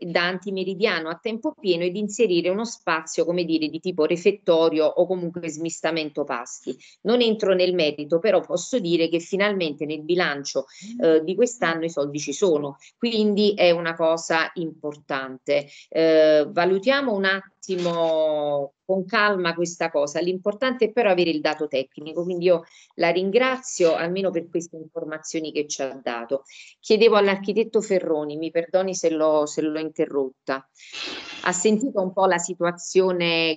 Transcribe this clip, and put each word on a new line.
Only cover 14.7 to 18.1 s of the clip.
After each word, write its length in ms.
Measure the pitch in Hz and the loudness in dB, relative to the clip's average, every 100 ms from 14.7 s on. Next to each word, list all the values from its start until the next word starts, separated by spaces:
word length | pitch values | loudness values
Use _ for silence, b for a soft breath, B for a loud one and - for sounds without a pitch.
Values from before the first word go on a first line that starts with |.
| 151 147 147 - 139 131 131 - 143 143 B B | -10 -12 -12 -8 -8 -8 -10 -2 -2 -2 B B
Eh, 580 | - 165 156 156 151 147 | 0 4 6 6 6 4
valutiamo 640 | - 175 190 214 277 269 | 0 2 2 2 2 0
un 120 | 202 190 | 0 0
attimo 1500 | 196 - _ - 180 175 170 165 | -2 -4 _ -6 -4 -2 0 2